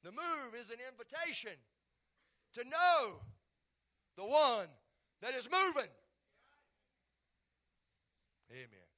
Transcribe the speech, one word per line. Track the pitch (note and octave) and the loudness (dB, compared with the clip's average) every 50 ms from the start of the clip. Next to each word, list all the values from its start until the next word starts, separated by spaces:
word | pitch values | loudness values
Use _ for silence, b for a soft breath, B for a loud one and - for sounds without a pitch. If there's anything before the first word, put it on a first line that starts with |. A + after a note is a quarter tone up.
| _ | _
The | E3+ | -14
move | G3 C4 E4+ E4+ E4 D4+ C#4 B3 A3 A#3+ | -10 -6 -4 -4 -4 -4 -6 -8 -10 -12
is | A#3+ G3+ | -12 -12
an | A#3 A#3 B3 C4 | -12 -12 -12 -14
invitation | C4 A3+ A#3 _ C4+ D#4 E4+ E4+ C4+ - - A3 F3+ C#3 B2 _ _ _ _ _ _ _ _ _ _ _ _ _ _ _ _ _ _ | -14 -16 -18 _ -8 -6 -4 -4 -4 -6 -6 -8 -12 -14 _ _ _ _ _ _ _ _ _ _ _ _ _ _ _ _ _ _ _
to | A3+ A#3+ | -12 -10
know | B3+ C#4+ D#4+ F4+ F4+ F4 D#4+ C4 G#3+ F#3 - - - - _ _ _ _ _ _ _ _ _ _ _ _ _ _ _ _ | -4 0 4 6 6 6 6 4 0 -4 -10 -14 -18 -20 _ _ _ _ _ _ _ _ _ _ _ _ _ _ _ _
the | - F#3+ | -10 -6
one | G#3 C4+ D4+ D4+ C4+ A#3+ A3 F#3 D#3+ C#3 - _ _ _ _ _ _ _ _ | 2 6 6 6 6 4 2 -2 -6 -12 -20 _ _ _ _ _ _ _ _
that | - A#3 C4 | -6 -6 -4
is | B3+ A#3 A#3+ | -4 -4 2
moving. | E4 F#4 F#4+ F#4+ E4 D4 A#3+ E3 - - _ _ _ _ _ _ _ _ _ _ _ _ _ _ _ _ _ _ _ _ _ _ _ _ _ _ _ _ _ _ _ _ _ _ _ _ _ _ _ _ _ _ _ _ _ _ _ _ _ _ | 4 4 4 4 4 0 -2 -4 -8 -20 _ _ _ _ _ _ _ _ _ _ _ _ _ _ _ _ _ _ _ _ _ _ _ _ _ _ _ _ _ _ _ _ _ _ _ _ _ _ _ _ _ _ _ _ _ _ _ _ _ _
Amen. | A#2 B2+ B2+ A#2+ G#2+ F#2+ F2+ F#2+ _ | -18 -18 -18 -18 -20 -20 -20 _ _